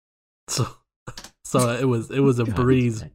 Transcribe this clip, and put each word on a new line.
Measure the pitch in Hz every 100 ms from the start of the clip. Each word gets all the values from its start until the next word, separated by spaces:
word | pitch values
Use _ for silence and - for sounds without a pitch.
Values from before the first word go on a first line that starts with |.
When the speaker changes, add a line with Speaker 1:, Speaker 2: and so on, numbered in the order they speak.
| _ _ _ _ -
Speaker 1:
So, | - 117 - _ _ - - - _
so | - 135 120
it | 120
was, | 131 117 110
it | 127
was | 139 120
a |
Speaker 2:
God, | 113 98
Speaker 1:
breeze, | 123 131 120 110
Speaker 2:
that | 76